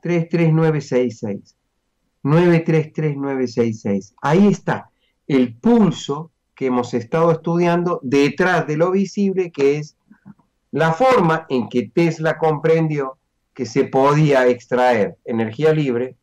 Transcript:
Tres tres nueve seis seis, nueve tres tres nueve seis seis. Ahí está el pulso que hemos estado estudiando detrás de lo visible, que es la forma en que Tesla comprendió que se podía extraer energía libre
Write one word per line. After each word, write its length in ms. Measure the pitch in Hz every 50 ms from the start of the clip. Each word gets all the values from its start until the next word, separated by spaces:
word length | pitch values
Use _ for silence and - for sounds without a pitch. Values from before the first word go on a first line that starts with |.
Tres 280 | _ 170 170 170 165 -
tres 200 | - 175 170 160 156
nueve 280 | 160 165 160 156 147
seis 380 | 139 - 135 123 127 123 113 -
seis, 380 | - 110 98 - - _ _ _ _ _ _ _ _ _ _ _ _ _ _ _ _
nueve 380 | 139 147 160 180 180 170 165
tres 320 | 165 - 165 160 151 156 _
tres 240 | - 156 156 143 139
nueve 300 | 139 139 139 131 131 120
seis 320 | 113 - 117 117 110 110 -
seis. 320 | 110 101 98 95 - _ _ -
Ahí 240 | 139 151 180 202
está 440 | 208 190 - - - 131 101 - _ _ _ _ _ _ _ _
el 280 | _ 151 135 127 120 117
pulso 720 | - - 226 240 240 214 175 147 - - - 143 147 165 165 _ _ _ _ _
que 120 | - 139
hemos 280 | 131 127 123 120 120 -
estado 380 | 123 110 - - 165 165 170 165
estudiando 680 | 160 - 170 170 170 180 175 170 175 175 175 175 - -
detrás 640 | 127 123 139 143 143 - - 180 180 180 170 -
de 100 | 139 151
lo 160 | 151 165 180 185
visible, 580 | 196 196 180 - 208 202 196 190 185 185 175
que 280 | _ - 139 139 143 151
es 180 | 151 151 _ _ _ _ - _ _ - - _ _ _ _ _ _ _
la 220 | - 135 156 160 160
forma 540 | - 254 262 254 233 185 160 160 156 - -
en 200 | 143 127 113 -
que 200 | - 123 113 -
Tesla 500 | _ - 170 170 151 - 160 160 156 156
comprendió 800 | 165 160 156 143 147 160 160 165 165 156 151 147 135 131 131 _ _ _ _ _ _ _ _
que 120 | - 131
se 180 | 113 - 139 131
podía 640 | - - 135 131 139 147 151 156 147 139 131 127
extraer 720 | 123 123 120 - _ 127 123 127 123 123 110 101 92 - _ _
energía 480 | - 123 113 113 110 110 110 151 156 156
libre 440 | 156 151 135 123 117 123 131 - _